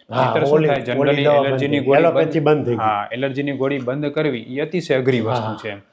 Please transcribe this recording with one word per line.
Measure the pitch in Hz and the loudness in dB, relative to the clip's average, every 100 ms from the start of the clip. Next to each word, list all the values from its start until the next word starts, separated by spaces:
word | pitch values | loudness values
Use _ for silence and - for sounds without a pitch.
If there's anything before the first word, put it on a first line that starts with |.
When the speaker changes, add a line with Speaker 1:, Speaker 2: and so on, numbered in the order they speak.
| - | -8
Speaker 1:
હા, | 120 127 | -2 0
Speaker 2:
નહીંતર | 117 | 2
શું | 147 | 2
Speaker 1:
ઓલી, | 156 151 | 2 2
Speaker 2:
થાય? | 139 | 0
Speaker 1:
ઓલી | 117 | -2
Speaker 2:
Generally | 127 139 143 | 0 2 2
Speaker 1:
દવા | 147 143 | 4 4
બંધ | 139 | 2
Speaker 2:
એલર્જીની | 131 139 143 | 0 0 0
Speaker 1:
થઈ | |
ગઈ. | 127 | 2
Speaker 2:
ગોળી | 143 | 4
Speaker 1:
એલોપેથી | 165 - 156 156 | 4 2 0 2
Speaker 2:
બંધ, | 151 151 | 2 2
Speaker 1:
બંધ | 120 | 0
થઈ | |
ગઈ. | 113 | 0
Speaker 2:
હા, | 110 104 104 | 0 -2 -4
એલર્જીની | 120 139 131 143 | -4 -4 -4 -4
ગોળી | 135 135 139 | -2 -2 -2
બંધ | 120 143 147 | -4 -4 -4
કરવી | 147 156 120 | -2 -2 -4
ઈ | 120 131 | -6 -6
અતિશય | 151 180 - 131 | -4 -4 0 0
અઘરી | 127 123 | 2 2
Speaker 1:
હા, | 110 | 0
Speaker 2:
વસ્તુ | 120 110 | -2 -4
Speaker 1:
હા. | 101 110 | -8 -10
Speaker 2:
છે | |
એમ. | 101 _ | -12 _